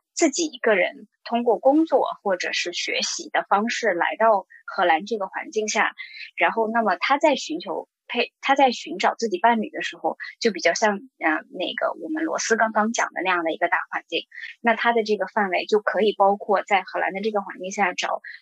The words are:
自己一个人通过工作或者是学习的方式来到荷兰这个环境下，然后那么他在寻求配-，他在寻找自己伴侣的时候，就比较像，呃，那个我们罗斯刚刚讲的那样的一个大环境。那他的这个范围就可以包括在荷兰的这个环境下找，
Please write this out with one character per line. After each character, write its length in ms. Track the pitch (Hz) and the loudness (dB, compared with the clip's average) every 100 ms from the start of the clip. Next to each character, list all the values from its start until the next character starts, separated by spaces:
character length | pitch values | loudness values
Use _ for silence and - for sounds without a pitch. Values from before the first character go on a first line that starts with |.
| _ - | _ 0
自 120 | 320 | 0
己 140 | - 311 | 2 -4
一 120 | 247 | -2
个 160 | 226 | 2
人 320 | 196 175 - - _ | 2 0 -4 -18 _
通 220 | - 233 | -4 0
过 160 | 240 190 | 2 2
工 260 | 262 302 320 | 4 4 4
作 220 | 254 - - | 2 0 -4
或 120 | 202 180 | -4 -2
者 160 | 160 | -2
是 200 | - 175 | -4 -4
学 300 | 175 - - | -6 -4 -4
习 280 | - - - | -4 -6 -4
的 140 | 160 - | -4 2
方 200 | 202 233 | 2 2
式 260 | - 220 | 0 0
来 220 | 170 - - | 0 0 2
到 280 | 226 196 - - - | 4 4 0 -16 -8
荷 180 | - | 0
兰 220 | 180 160 208 | 4 2 0
这 100 | 220 | -4
个 120 | 190 | -4
环 240 | - 302 | -8 -6
境 160 | 220 214 | -4 -2
下， 260 | 220 - - - - - | 0 0 -4 -14 -16 -14
然 160 | - 175 | 0 0
后 180 | 208 220 | 2 0
那 140 | 233 | 0
么 140 | 214 175 | 0 0
他 220 | - 285 | 0 4
在 180 | 311 262 | 4 2
寻 240 | - 320 | -2 -8
求 280 | 190 156 - _ - | -6 -8 -8 _ -6
配-， 240 | 240 - _ | -4 -4 _
他 160 | - 277 | 0 4
在 160 | 262 | 4
寻 260 | 233 - 185 | 2 -6 -2
找 160 | 208 | -2
自 140 | - 226 | 0 -4
己 100 | 175 | 2
伴 220 | 233 233 | 2 2
侣 100 | - | -2
的 100 | - | -6
时 160 | - 170 | -8 -6
候， 200 | 165 - - - | -6 -6 -10 -4
就 100 | 226 | -2
比 80 | 180 | 0
较 160 | 170 | 0
像， 220 | 165 214 202 | 2 2 0
呃， 340 | - - 165 156 - | -6 -4 -2 -2 -4
那 200 | 185 170 | -8 -6
个 180 | - - - | -2 -4 -4
我 60 | - | -6
们 160 | - | -4
罗 160 | 160 143 | -4 -4
斯 160 | - 220 | 0 0
刚 160 | 226 | 2
刚 180 | 220 214 | 0 0
讲 200 | 240 - | -2 -4
的 80 | - | -4
那 80 | 185 | -2
样 140 | 175 | 0
的 80 | 160 | -2
一 60 | - | -2
个 100 | 170 | 0
大 100 | 165 - | -2 -4
环 100 | 170 - | -10 -6
境。 140 | 165 - - - - | -8 -8 -14 -18 -2
那 140 | 233 | 0
他 180 | 214 240 | 2 2
的 120 | 233 | 2
这 120 | 214 208 | 2 0
个 120 | 185 | -2
范 220 | 220 196 | -2 0
围 160 | 175 - | -2 0
就 120 | 214 | 0
可 220 | - 185 | 2 0
以 160 | 214 - | 2 4
包 160 | 196 208 | 4 2
括 280 | - 185 | 0 0
在 180 | - 190 | 2 0
荷 160 | 185 175 | 0 -4
兰 140 | 165 | -4
的 80 | 190 | -4
这 100 | 220 | -4
个 100 | 208 | -4
环 200 | 196 - | -6 -10
境 100 | 185 | -8
下 220 | 202 185 | -2 -2
找， 260 | 185 - - - - | -2 -4 -4 -8 -20